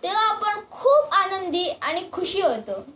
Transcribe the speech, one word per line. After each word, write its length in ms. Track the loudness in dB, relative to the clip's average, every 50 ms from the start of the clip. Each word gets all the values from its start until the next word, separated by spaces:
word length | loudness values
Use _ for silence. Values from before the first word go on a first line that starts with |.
| -4
तेव्हा 200 | -2 0 2 2
आपण 360 | 2 0 0 -2 -2 -4 -4 -8 -14
खूप 420 | -16 0 4 6 6 6 4 4 2
आनंदी 560 | 2 2 2 -2 -4 -4 -2 -2 -2 -2 -2 -4 -6
आणि 220 | -4 -4 -4 -4 -6 -6
खुशी 300 | -6 -6 -4 -2 -2 2
होतो 380 | 2 2 2 0 -4 -8 -8 -8 -8 -14 -20